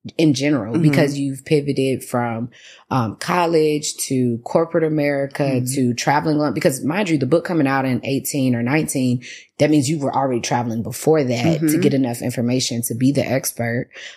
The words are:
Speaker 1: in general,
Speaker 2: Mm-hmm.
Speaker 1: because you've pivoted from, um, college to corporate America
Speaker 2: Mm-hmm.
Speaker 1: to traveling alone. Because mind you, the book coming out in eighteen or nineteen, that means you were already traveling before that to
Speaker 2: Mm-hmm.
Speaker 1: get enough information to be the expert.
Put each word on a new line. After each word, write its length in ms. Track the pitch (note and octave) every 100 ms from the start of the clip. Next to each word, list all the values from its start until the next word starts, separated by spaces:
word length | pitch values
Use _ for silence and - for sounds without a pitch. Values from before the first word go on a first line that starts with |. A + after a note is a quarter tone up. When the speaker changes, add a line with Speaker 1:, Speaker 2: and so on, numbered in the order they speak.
| - -
Speaker 1:
in 160 | D#3+
general, 400 | C3 C#3+ C#3+ G#2
Speaker 2:
Mm-hmm. 80 | A#2
Speaker 1:
because 380 | D#3 C#3 C#3 C#3+
you've 260 | C#3 C3+ -
pivoted 580 | D3+ C#3+ C#3+ C3+ B2
from, 460 | - B2 A#2+ A2+ A#2+ - - - -
um, 280 | C3+ A2 -
college 760 | - F3+ E3+ E3 D#3 D3+ D3+ -
to 420 | - C3 B2 A#2
corporate 440 | A#2 - E3 E3+
America 600 | D#3+ D#3 C#3+ C#3 C#3 -
Speaker 2:
Mm-hmm. 320 | C#3 C3 B2+ C#3
Speaker 1:
to 180 | B2
traveling 440 | A#2 - C#3+ D#3+ D3
alone. 180 | D3 A2+
Because 280 | E3+ C3+
mind 240 | B2+ F3+ F#3+
you, 120 | D3+
the 80 | B2+
book 180 | E3 -
coming 220 | E3+ C#3
out 180 | C3+ C3
in 160 | B2
eighteen 520 | - C3+ - D3 C3 A#2+
or 80 |
nineteen, 580 | A#2+ D#3 D3+ C#3 B2+ B2 - - - -
that 100 | D3
means 180 | D3+ C3
you 80 | D#3+
were 120 | C3+
already 300 | C3 C3+ A#2+
traveling 400 | - B2 A#2+ A2+
before 420 | G2+ - - D#3
that 360 | B2+ A#2+ E3 D#3+
to 60 | D#3
Speaker 2:
Mm-hmm. 140 | D#3+
Speaker 1:
get 120 | D#3+
enough 300 | C3+ B2+ A#2+
information 580 | B2 B2 A#2+ B2+ - A#2 -
to 80 | A#2
be 160 | B2+
the 120 | C#3
expert. 640 | - C3+ - - A#2 A#2 - - -